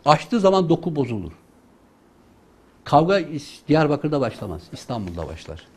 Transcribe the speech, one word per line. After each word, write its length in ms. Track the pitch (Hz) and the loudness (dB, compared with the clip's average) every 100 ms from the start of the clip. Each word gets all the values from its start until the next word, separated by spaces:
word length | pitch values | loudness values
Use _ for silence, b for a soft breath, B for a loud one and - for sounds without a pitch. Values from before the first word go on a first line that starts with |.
| 147 | 4
Açtığı 340 | 151 - 240 | 4 2 2
zaman 300 | 190 190 165 | 4 4 2
doku 260 | 160 180 147 | 0 0 -4
bozulur. 360 | 120 110 80 - _ _ _ _ _ _ _ _ _ _ _ _ _ _ | -4 -4 -8 -14 _ _ _ _ _ _ _ _ _ _ _ _ _ _
Kavga 360 | - 147 165 196 | 2 4 4 2
İs-, 480 | 151 151 - - - | 0 -8 -12 -10 0
Diyarbakır'da 540 | 156 147 143 151 147 | 2 4 0 -2 -2
başlamaz, 400 | 120 - 101 78 - | -2 -4 -10 -10 -12
İstanbul'da 560 | - - 120 92 85 73 | -16 -10 -8 -8 -8 -10
başlar. 400 | 80 - 82 - | -12 -14 -16 -18